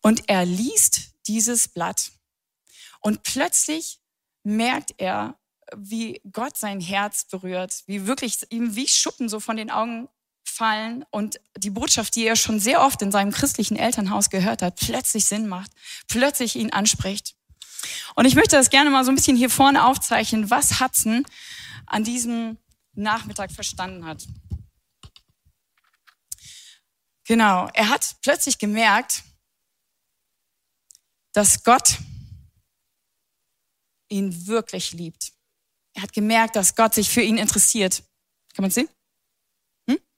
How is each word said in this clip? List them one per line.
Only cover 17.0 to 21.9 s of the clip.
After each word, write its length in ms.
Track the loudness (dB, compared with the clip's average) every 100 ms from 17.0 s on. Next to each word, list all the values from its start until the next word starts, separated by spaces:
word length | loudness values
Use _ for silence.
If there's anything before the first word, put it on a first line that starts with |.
| -2 -6 -10 _ _ _ -20 -14 -12 -10 -8 4
Und 100 | 6
ich 100 | 8
möchte 220 | 8 6
das 120 | 6
gerne 200 | 6 6
mal 160 | 4 4
so 60 |
ein 40 | 2
bisschen 220 | 4 4
hier 120 | 4
vorne 360 | 6 6 8 4
aufzeichnen, 640 | 4 0 -2 0 -2 2
was 320 | 2 2 0
Hudson 440 | 0 0 0 0 -2 -8 -18 -18 -16 -18
an 180 | -6